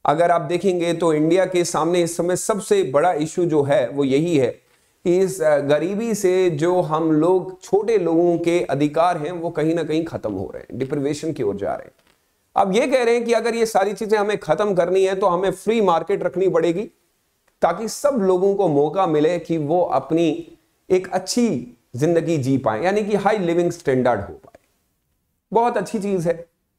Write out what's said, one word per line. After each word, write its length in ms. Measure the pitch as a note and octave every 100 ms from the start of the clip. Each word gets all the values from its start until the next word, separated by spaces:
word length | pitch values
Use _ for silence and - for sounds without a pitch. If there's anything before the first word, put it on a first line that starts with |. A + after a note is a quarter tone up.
| -
अगर 260 | D3+ E3+
आप 100 | E3+
देखेंगे 520 | D3+ F3 G3 F3+ E3+
तो 200 | E3 E3+
इंडिया 320 | D3+ D#3 F#3 F3+
के 200 | F3+ E3+
सामने 360 | D#3 D#3+ F3+
इस 160 | E3+ E3+
समय 180 | E3+ F3+
सबसे 480 | - G#3 - G#3
बड़ा 300 | D#3+ C#3 E3+
इशू 320 | D#3 D3+ - E3+
जो 180 | D3+
है 260 | C3 C#3+ A#2+
वो 140 | C#3+
यही 340 | C#3 C3+ E3+ D3+
है 100 | A#2+ - _ _ _ _
कि 160 | F3+ F3+
इस, 220 | F#3+ F#3
अ, 180 | D#3 D3
गरीबी 560 | C#3 D3+ E3 G3+ A#3 G#3
से 340 | F#3 F#3 F#3
जो 320 | D3 E3+ F3+
हम 300 | D#3+ D#3 E3
लोग, 500 | D#3 E3 F#3 F#3 -
छोटे 360 | - G3 A3 A3
लोगों 400 | E3+ E3 F3 E3+
के 220 | E3+ E3+
अधिकार 560 | - C#3 D3 D#3 F3 E3+
हैं 140 | D3+
वो 180 | F3+ E3
कहीं 260 | E3 D#3 E3
ना 80 |
कहीं 220 | D3+ D#3 D#3+
खत्म 280 | A2 A2
हो 180 | F#2+ G2
रहे 100 | -
हैं, 160 | - A#2+
डिप्रिवेशन 540 | C3 D3 C#3 D3 D#3+
की 100 | D3+
ओर 120 | G#2 G2
जा 200 | F2+ B1
रहे 100 | -
हैं। 80 | _ _ _ _ _ _ -
अब 200 | G3+ G3
ये 120 | C#4
कह 160 | C4
रहे 120 | A#3 A#3+
हैं 100 | A3+
कि 80 |
अगर 220 | A3+ A#3 A3+
ये 100 | A3
सारी 280 | G3 G3
चीजें 240 | G3 G#3+ G#3+
हमें 200 | G3+ G3+
खत्म 380 | - D#3+ G#3 F3+
करनी 300 | E3+ F#3+ F#3+
है 100 | F#3+
तो 120 | G3
हमें 240 | F3 F#3+
फ्री 300 | F#3 - A#3
मार्केट 420 | F#3+ E3 E3 G3
रखनी 260 | F3 F3 F#3+
पड़ेगी 340 | E3 E3+ E3+ - _ _ _ _ _ _ -
ताकि 260 | E3+ F3 A3
सब 300 | - C#4+ C4+
लोगों 340 | F#3+ F#3 G3 G3
को 120 | F#3
मौका 400 | D3 D3+ F#3 F#3
मिले 320 | D3+ D#3 F3
कि 180 | D#3+ E3
वो 240 | C#3+ F3
अपनी 760 | - C3+ - D#3+ E3+ D3 - - _ _ -
एक 220 | F#3 F#3
अच्छी 640 | F#3 - - A#3+ C3+ B2 - _ A#2+
जिंदगी 420 | D#3 E3+ D#3+ D#3+
जी 200 | C3 C3+
पाए, 260 | A2+ A2
यानी 200 | F3 G3+
कि 120 | G#3 G3+
हाई 220 | G3 A3
लिविंग 340 | E3+ E3+ E3+
स्टैंडर्ड 500 | - - C3 B2+ A2+
हो 120 | F2+
पाए। 240 | - - - _ _ _ _ _ _ _ _ -
बहुत 240 | G3 A#3+ A#3
अच्छी 220 | F#3 A3+
चीज 280 | G3+ F#3+ E3
है। 240 | E3 - _ _